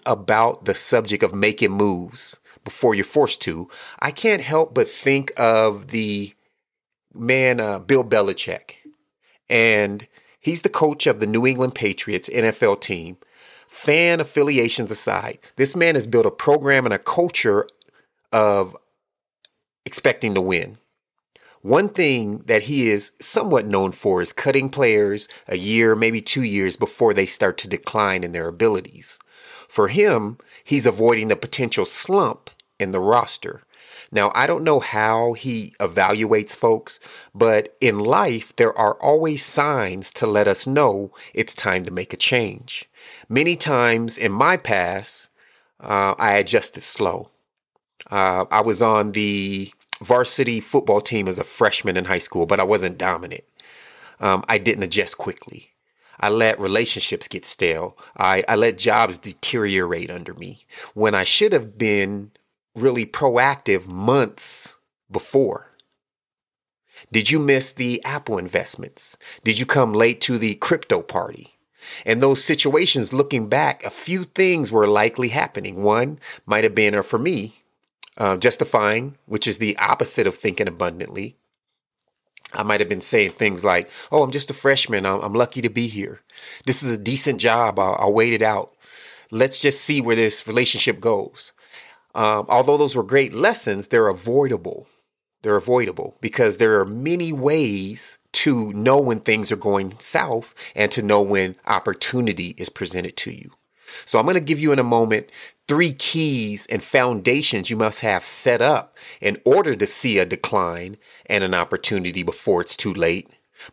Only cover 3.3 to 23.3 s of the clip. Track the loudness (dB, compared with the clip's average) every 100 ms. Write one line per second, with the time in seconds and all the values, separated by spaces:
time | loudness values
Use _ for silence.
3.3 | 0 -4 -6 -10 -16 -18 -6 -6 -2 0
4.3 | 0 0 0 2 0 -2 -2 0 0 -2
5.3 | 0 2 4 2 0 -6 -4 -4 -4 -8
6.3 | _ _ _ _ _ _ _ _ -6 0
7.3 | 2 2 2 -2 -4 2 2 4 2 2
8.3 | -2 -6 -10 -12 -20 -20 _ _ _ _
9.3 | _ 0 4 4 4 2 -4 -14 _ _
10.3 | _ -4 -2 -2 0 0 2 0 0 0
11.3 | 2 2 2 -2 -2 -4 -4 -4 -6 -4
12.3 | 0 0 2 0 0 -4 -8 -10 -18 _
13.3 | _ -20 -20 _ -6 0 4 4 2 0
14.3 | 0 2 2 2 0 -4 -6 -2 -4 -4
15.3 | -12 _ 0 0 2 2 2 2 2 2
16.3 | 0 2 2 4 2 2 -2 -2 -2 0
17.3 | 0 2 2 0 _ _ _ _ _ _
18.3 | 2 4 2 0 -8 _ _ _ _ _
19.3 | _ _ _ _ _ -12 -2 0 0 -2
20.3 | -2 0 -2 -4 -14 _ _ _ _ _
21.3 | _ _ _ 2 2 2 2 2 2 -2
22.3 | -4 0 0 2 0 2 0 -2 -6 -2